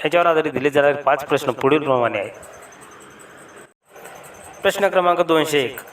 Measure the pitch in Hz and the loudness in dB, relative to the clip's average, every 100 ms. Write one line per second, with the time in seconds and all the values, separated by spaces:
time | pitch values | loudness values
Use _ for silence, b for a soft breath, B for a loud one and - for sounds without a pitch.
0 | 156 170 175 160 151 127 143 143 143 143 | 0 2 2 2 0 -2 0 2 2 2
1 | 135 143 147 135 139 117 135 151 147 127 | 0 -2 0 -2 -2 0 2 2 2 0
2 | 117 107 101 - - - - - - - | 0 -2 -6 -12 -20 -20 -20 -20 -20 -20
3 | - - - - - - - _ _ - | -20 -20 -20 -20 -20 -20 -20 _ _ -20
4 | - - - - - - 202 196 196 185 | -20 -20 -20 -20 -20 -6 -4 -2 0 0
5 | 180 175 170 160 151 147 127 127 - | 0 0 2 0 0 -2 -2 -6 -18